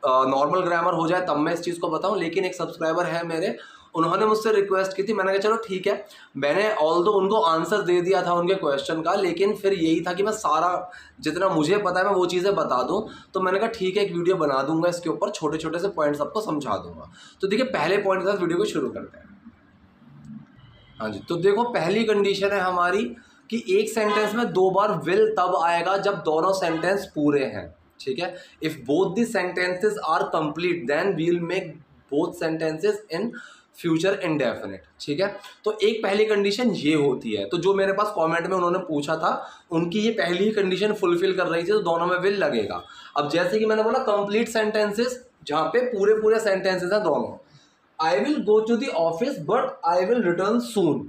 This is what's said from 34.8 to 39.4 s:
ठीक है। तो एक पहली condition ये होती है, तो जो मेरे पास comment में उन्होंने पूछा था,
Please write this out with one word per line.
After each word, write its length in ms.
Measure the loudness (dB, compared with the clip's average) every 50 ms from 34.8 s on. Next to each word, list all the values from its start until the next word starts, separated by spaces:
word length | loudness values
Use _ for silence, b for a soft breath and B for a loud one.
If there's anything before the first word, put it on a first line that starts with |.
| -16 _ _ _
ठीक 180 | -6 -6 -2 -2
है। 80 | -2 -4 -4 B B B B B _
तो 120 | -4 -2 2 2
एक 200 | 2 2 2 -2
पहली 220 | 0 2 2 2
condition 440 | 2 2 2 2 0 0 2 0 0
ये 240 | 0 0 0 2 2
होती 360 | 4 4 2 0 0 -4 -4
है, 140 | -4 -4 -4
तो 120 | -2 -4 0
जो 160 | 2 2 2
मेरे 200 | 2 2 0 2
पास 200 | 0 0 -2 0 0
comment 300 | 0 0 0 0 -2 0
में 80 | 0
उन्होंने 240 | 0 2 2 0 0
पूछा 360 | -2 -2 -4 -4 -2 -2 -2
था, 340 | 0 0 -2 -2 -2